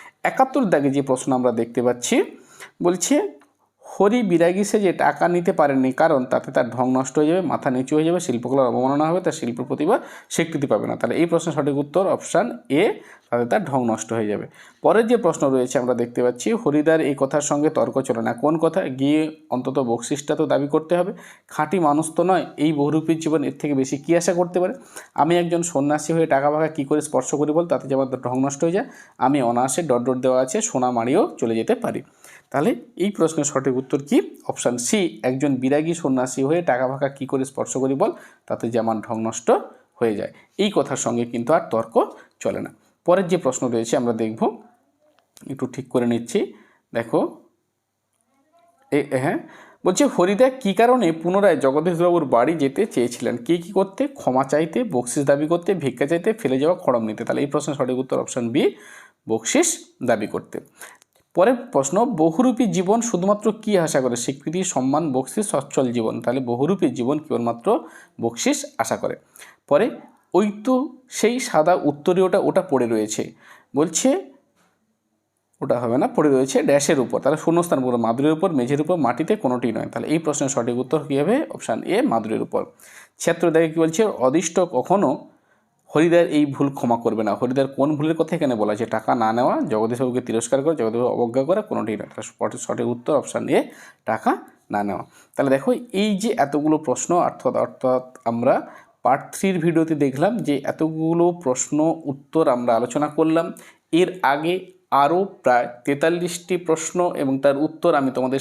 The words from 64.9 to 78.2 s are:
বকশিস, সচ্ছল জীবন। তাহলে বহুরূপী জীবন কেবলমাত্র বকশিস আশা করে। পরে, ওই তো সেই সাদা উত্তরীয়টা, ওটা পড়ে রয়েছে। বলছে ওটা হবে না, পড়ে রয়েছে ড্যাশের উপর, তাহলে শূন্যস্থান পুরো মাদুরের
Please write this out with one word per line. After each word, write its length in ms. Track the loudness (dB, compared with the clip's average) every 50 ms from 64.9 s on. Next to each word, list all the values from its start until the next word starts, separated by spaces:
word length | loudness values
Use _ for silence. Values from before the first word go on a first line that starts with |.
| 0 0 0 0
বকশিস, 320 | -2 -2 -4 -4 -4 -4 -4 -2
সচ্ছল 340 | -2 -4 -4 -2 0 0 0 0
জীবন। 220 | 0 -2 -2 -2 -4 -4
তাহলে 180 | -2 -2 -2 -2
বহুরূপী 460 | -2 -2 -2 0 0 0 0 2 0 0 0 -2
জীবন 180 | -2 -2 -2 -2
কেবলমাত্র 500 | -4 -4 -4 -2 -2 -2 -4 -2 0 0 0 0 -2 -8 -20 -20 -20 _ _ -6
বকশিস 380 | -6 -4 -4 -2 -2 -2 -2 -2 -4 -8 -6 -4
আশা 180 | -4 -2 -2
করে। 180 | -4 -4 -6 -6 -8 _ _ _ -20 -20 -20 -20 _ _ 2
পরে, 180 | 2 2 2 0 -4 -8 -16 -20 _ _ _ _ 2
ওই 120 | 2 2 2 -2 -4 -2
তো 100 | 0 0 0 0 -4 -8 -14 _ -14
সেই 280 | -4 0 0 0 0 0
সাদা 340 | -4 0 2 2 4 4 2 2 2 0
উত্তরীয়টা, 480 | -2 0 0 0 2 4 4 4 2 2
ওটা 240 | 2 2 0 0
পড়ে 240 | 0 2 0 0 2
রয়েছে। 360 | 2 0 0 -2 -2 -4 -6 -8 -8 -12 _ _ -20 -20 -20 _ _ -2
বলছে 320 | 0 0 0 0 0 2 2 2 0 -2 -8 -16 _ _ _ _ _ _ _ _ _ _ _ _ _ _ _ _ _ _ _ _ _ _ _ _ -6
ওটা 160 | -4 -2 -2 -2
হবে 140 | 0 0 0 0
না, 80 | 0 0 2
পড়ে 140 | 2 4 4
রয়েছে 260 | 4 4 2 2 0 0
ড্যাশের 360 | 2 4 4 4 4 2 2 2
উপর, 180 | 2 0 -2 -2
তাহলে 180 | 0 0 0 0 2
শূন্যস্থান 340 | 2 2 2 2 2 0 0 2
পুরো 140 | 0 0 0
মাদুরের 340 | 0 0 0 2